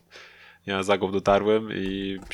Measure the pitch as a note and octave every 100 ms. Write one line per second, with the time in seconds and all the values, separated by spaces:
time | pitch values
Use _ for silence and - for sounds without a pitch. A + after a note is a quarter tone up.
0 | _ - - - - _ - G2 F#2+ F#2+
1 | G2 G2 F#2 G2 G2+ A2 A2 F#2+ F#2+ G2
2 | G2 F#2+ -